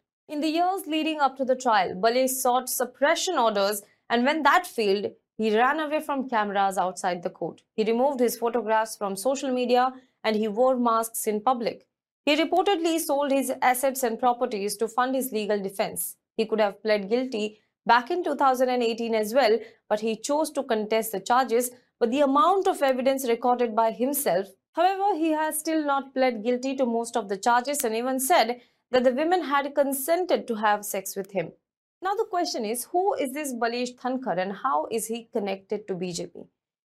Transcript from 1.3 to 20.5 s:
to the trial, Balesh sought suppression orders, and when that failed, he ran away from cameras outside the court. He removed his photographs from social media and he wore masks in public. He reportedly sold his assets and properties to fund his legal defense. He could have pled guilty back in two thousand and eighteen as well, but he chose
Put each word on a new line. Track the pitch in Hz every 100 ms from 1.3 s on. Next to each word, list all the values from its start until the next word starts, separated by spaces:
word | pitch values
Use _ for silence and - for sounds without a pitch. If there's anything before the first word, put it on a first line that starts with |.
| 262
to | 254
the | 254
trial, | 254 214 180
Balesh | 185 220 247 262
sought | 262 254 247 254
suppression | - 247 - 285 330 - 330
orders, | 226 208 196 214 - _ -
and | 240 247
when | 311
that | 285 339 359
failed, | - 208 196 196 - _ -
he | 220
ran | 214 247 302
away | 302 302
from | 302 277 262
cameras | 226 208 196 196 190
outside | 185 185 190 180
the | 180
court. | - 165 - _
He | -
removed | 208 233 269 269
his | 240 226
photographs | 233 240 214 220 220 -
from | 202 196
social | 247 277 285
media | 254 240 247 254 262 _ _
and | 220
he | 214 220
wore | 202 254 254
masks | 240 226 226 - -
in | 208
public. | 226 254 208 - _ _ _ _
He | - 302
reportedly | 320 339 392 381 330 320
sold | 320 277 285
his | 269 269 262
assets | 247 254 269 262
and | 240 226
properties | 247 240 247 208 202 202
to | 226
fund | - 254
his | 262 262
legal | 214 208 208
defense. | 190 196 196 170 - - _ -
He | 220
could | 214
have | 214 -
pled | 220 214 190
guilty | 240 262 240 214 - _ _
back | - 233 247
in | 359
two | 339
thousand | 294 269 254 254
and | 247
eighteen | 233 226 233
as | 226 208
well, | 247 233 226 - - -
but | 214
he | 220 220
chose | - 294 311